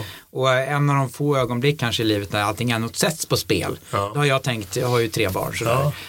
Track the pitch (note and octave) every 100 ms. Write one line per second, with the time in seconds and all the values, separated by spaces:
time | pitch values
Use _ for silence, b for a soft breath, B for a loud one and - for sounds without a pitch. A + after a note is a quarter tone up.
0 | G#2 B B C3 C3 B2+ C3 C#3+ C#3+ C#3
1 | B2+ - D3 C3+ A#2+ A#2+ C#3+ D3+ A#2 -
2 | A2 G#2 G2+ G#2 G#2 G#2+ A#2+ A2+ A2+ -
3 | - D#3 - C3 - F#2+ D#2 D#2 - G#2
4 | G2+ C#3+ D3 C3+ C3 A2+ G2 A#2+ B2 A#2+
5 | A#2 A#2 G2 F#2 - - A#2 C3 C#3+ -